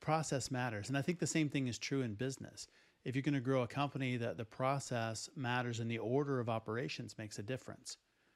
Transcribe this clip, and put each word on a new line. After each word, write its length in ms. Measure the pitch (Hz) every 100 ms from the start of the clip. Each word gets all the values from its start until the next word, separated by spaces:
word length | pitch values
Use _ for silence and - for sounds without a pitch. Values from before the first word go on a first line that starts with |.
process 500 | - 160 151 139 -
matters. 380 | 131 127 107 107
And 100 | 139
I 40 |
think 160 | 135 170
the 80 | 151
same 220 | 160 147
thing 180 | 147 127
is 120 | 107
true 240 | - 139
in 120 | 123
business. 540 | 101 131 135 - - - - - _
If 140 | - 127
you're 60 |
gonna 180 | 147 139
grow 220 | 123 135
a 40 | 120
company, 520 | 135 143 135 131 123
that 180 | 117 82
the 80 |
process 880 | 113 - 131 139 - 123 113 110 -
matters 460 | - 123 123 123 117
and 100 | 113
the 60 | 117
order 420 | 107 135 143 131
of 120 | 117
operations 640 | 113 - 113 151 - 113 -
makes 220 | 107 -
a 40 |
difference. 540 | 107 127 - - - - _ _ _